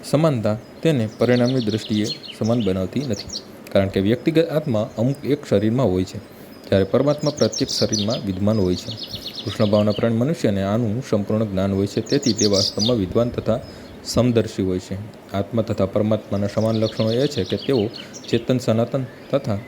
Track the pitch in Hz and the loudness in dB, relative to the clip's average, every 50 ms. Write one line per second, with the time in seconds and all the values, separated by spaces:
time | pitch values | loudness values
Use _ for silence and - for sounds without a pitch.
0 | - - - 143 160 165 139 117 101 104 107 107 - - - - - 165 156 131 | -4 2 2 4 4 4 2 2 2 0 0 0 -6 -14 -18 -2 0 2 2 2
1 | 110 104 - - 117 117 123 123 123 123 131 131 117 104 104 110 - - 113 107 | 0 -2 0 0 4 4 6 4 4 4 2 2 0 0 -2 -2 -2 0 0 0
2 | 104 113 - - - - - - 120 107 120 123 110 95 92 95 92 90 - 120 | 0 0 -4 -8 -12 -18 -6 -2 0 2 2 2 2 2 2 0 -2 -2 -2 -4
3 | 147 135 104 - - - - - - - - - - - - 101 98 95 - 98 | -2 -2 -4 -6 -6 -10 -12 -12 -12 -14 -20 -20 -18 0 2 2 2 4 2 2
4 | 95 101 117 - - 170 156 160 165 165 143 156 151 147 117 104 107 - - - | 2 2 2 2 0 0 2 2 2 2 0 -2 0 0 0 0 -2 -2 -2 0
5 | 113 131 139 - - 113 143 143 - - - 101 101 110 113 131 135 107 92 92 | 0 0 0 -2 -2 -2 -2 -2 0 0 2 2 4 2 2 2 2 2 2 2
6 | 92 - - - - - - - - - - - - - 101 98 98 - - 123 | 0 -2 -6 -14 -14 -14 -20 -20 -20 -20 -20 -20 -2 2 2 2 4 4 2 2
7 | 135 143 147 - - 151 143 - 117 110 - - 135 - - - 113 104 117 101 | 2 2 0 0 -2 -4 0 2 0 0 2 -2 -4 -2 0 -2 0 0 0 0
8 | 101 104 117 - 76 98 92 92 101 104 110 110 95 90 90 90 - - - - | 0 -2 -2 -4 -4 -4 -4 0 0 2 2 2 2 2 0 -2 -4 -10 -12 -12
9 | - - - - - - - - - 104 98 - 110 104 104 107 104 107 101 - | -12 -14 -14 -14 -14 -12 -12 -10 -10 -8 -2 0 2 4 4 4 4 2 2 0
10 | - 117 117 110 120 147 165 - - 120 101 98 95 98 104 113 123 107 101 123 | 0 0 2 2 0 0 0 0 0 0 0 2 0 0 0 0 0 0 -2 -4
11 | 131 - - 104 98 - 110 107 113 104 98 95 95 98 98 95 101 101 - 117 | -2 -2 -2 -2 0 0 0 0 0 0 0 0 0 2 2 2 0 0 0 -4
12 | 110 - 135 147 - 120 104 101 107 104 101 95 98 - - - 101 117 127 117 | -2 0 0 0 2 2 0 2 2 2 4 2 2 0 -2 0 0 2 2 0
13 | 95 87 90 113 120 123 117 - - - 110 120 - - - - - - - - | 0 0 2 0 0 2 -2 -4 -2 0 -2 -2 -4 -10 -16 -18 -18 -18 -18 -14
14 | - - - 160 139 127 117 113 104 - - - 98 92 92 92 - - 95 98 | -10 -2 2 2 4 4 4 2 2 0 -2 -2 0 0 0 -2 -4 -6 -8 -8
15 | 104 107 - - - - - 98 101 - - 113 107 - 107 - - 95 - 107 | -8 -12 -14 -18 -16 -6 -4 -4 -4 -2 -2 -2 -2 -2 0 0 0 0 2 0
16 | 107 107 110 104 - - 104 101 101 101 - 110 107 110 113 110 110 107 - - | 2 2 0 0 -2 -4 -4 -2 -2 0 0 0 0 2 2 2 0 0 0 0
17 | 113 110 113 120 139 147 - 120 92 - 107 98 - - 139 123 101 117 - - | 0 0 2 2 0 0 0 -2 -2 -2 -2 -2 0 0 2 2 2 0 -4 -10
18 | - - - - - - - 117 117 - 131 123 - - 110 110 117 117 - 139 | -16 -16 -16 -16 -6 -2 0 0 2 2 0 0 2 2 2 2 2 2 0 -4
19 | 131 117 - - - - - 143 - 131 104 101 - | -4 -4 -10 -18 -8 -2 -2 -2 0 0 -4 -4 -4